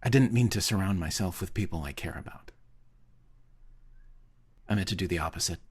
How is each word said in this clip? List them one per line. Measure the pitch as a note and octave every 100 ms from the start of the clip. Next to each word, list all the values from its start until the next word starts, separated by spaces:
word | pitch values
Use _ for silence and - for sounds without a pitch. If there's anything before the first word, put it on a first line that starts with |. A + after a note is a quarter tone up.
I | -
didn't | C3 C3
mean | A#2+ A#2+
to | G#2
surround | F#2 G#2 F#2+ G2
myself | G#2 - F#2+ F2
with | F#2
people | - G2+ E2+
I | C#2+
care | C#2+ E2+ C#2+
about. | - - - - - - - - - - - - - - - - - - - - - - - - -
I | G#2
meant | F#2+
to | F#2+
do | F#2
the | F2
opposite. | D#2 F#2 - F2 -